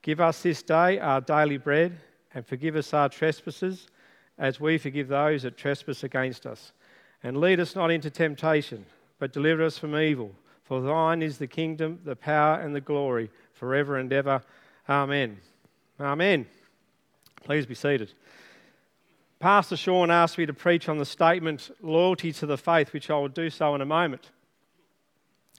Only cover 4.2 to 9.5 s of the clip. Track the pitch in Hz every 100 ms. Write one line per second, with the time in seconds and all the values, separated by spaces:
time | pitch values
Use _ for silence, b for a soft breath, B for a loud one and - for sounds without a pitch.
4.2 | b - 135 123 151 160 143 139 135 139
5.2 | 151 151 123 - 143 139 - 135 135 131
6.2 | 131 123 - 110 - _ b b b b
7.2 | 123 135 175 180 170 190 165 165 147 -
8.2 | 160 147 160 156 143 110 98 b b _
9.2 | 139 143 151